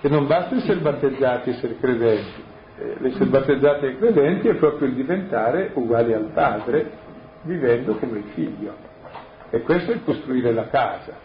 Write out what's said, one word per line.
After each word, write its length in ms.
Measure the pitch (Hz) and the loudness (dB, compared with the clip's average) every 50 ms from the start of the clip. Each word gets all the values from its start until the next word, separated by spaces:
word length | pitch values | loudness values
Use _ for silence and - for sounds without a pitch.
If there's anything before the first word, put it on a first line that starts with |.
E 80 | - 143 | 2 4
non 180 | 143 151 139 | 2 2 4
basta 300 | 139 156 175 180 - 262 | 4 2 2 2 0 -2
essere 240 | 247 - - 202 175 | -2 0 0 0 2
battezzati, 680 | 156 151 139 - - 139 127 123 135 127 123 120 - 127 | 2 -2 0 2 0 -2 0 2 2 2 2 0 -2 -4
essere 260 | 120 120 - 120 113 - | -6 -4 -4 -8 -6 -2
credenti. 720 | - 127 123 117 117 113 107 104 101 95 - - - - - - - - - | 0 0 2 4 4 4 4 2 0 -6 -12 -16 -18 -20 -20 -20 -20 -20 -14
Eh, 200 | - - 120 - - | -10 -8 -8 -8 -2
l'essere 280 | - 131 127 - 135 | -2 -2 0 2 0
battezzati 600 | 127 127 135 131 - 143 131 135 147 143 143 143 | 4 4 2 4 4 2 4 4 4 4 4 0
e 120 | 131 127 - | -4 -2 2
credenti 500 | 202 233 220 156 139 151 180 185 - 226 | 2 4 6 6 4 4 2 2 2 0
è 60 | 196 | 2
proprio 340 | - - 151 147 - 147 127 | 4 2 2 2 2 -2 -2
il 60 | 127 | 0
diventare 760 | 123 131 131 180 196 92 - 113 113 110 117 135 175 190 - - | -2 -2 -2 -2 -4 -2 -2 -2 0 0 0 0 0 -2 -2 -4
uguali 400 | 143 120 113 117 113 120 117 110 | -4 0 2 2 2 4 2 2
al 160 | 110 107 - - | 0 -2 -2 0
Padre, 580 | - - 135 110 107 107 120 120 156 156 - - - - - - - - - - - - | 2 2 2 0 -2 -4 0 0 0 0 -2 -8 -16 -20 -20 -20 -20 -20 -20 -20 -14 -8
vivendo 520 | 156 180 175 139 123 117 120 135 110 107 | -6 -4 0 2 2 2 2 2 -2 -2
come 220 | - - 127 113 104 | -2 -2 -6 -6 -8
il 60 | 101 104 - | -8 -8 -6
Figlio. 420 | - 107 - 104 101 104 101 - - - - - - - - - - - - - - - - | -6 -6 -6 -6 -8 -10 -12 -12 -14 -20 -20 -20 -20 -20 -18 -18 -18 -18 -18 -20 -20 -12 -4
E 100 | - 117 | -4 -4
questo 320 | - - 165 175 170 - 233 | 0 2 0 0 2 -2 -4
è 20 | |
il 80 | - - | -4 -2
costruire 500 | - 139 - - - 131 127 117 120 113 | -4 -4 -4 -4 -2 -2 0 2 2 0
la 160 | 110 107 - | 0 -2 0
casa. 440 | - 139 123 104 - - - - - - | 0 0 0 0 -4 -8 -12 -14 -16 -18